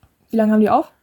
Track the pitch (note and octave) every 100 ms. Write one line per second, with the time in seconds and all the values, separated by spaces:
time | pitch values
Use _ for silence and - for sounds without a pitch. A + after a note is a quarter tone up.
0 | _ _ _ A3+ G#3+ G#3+ G#3 A#3+ - _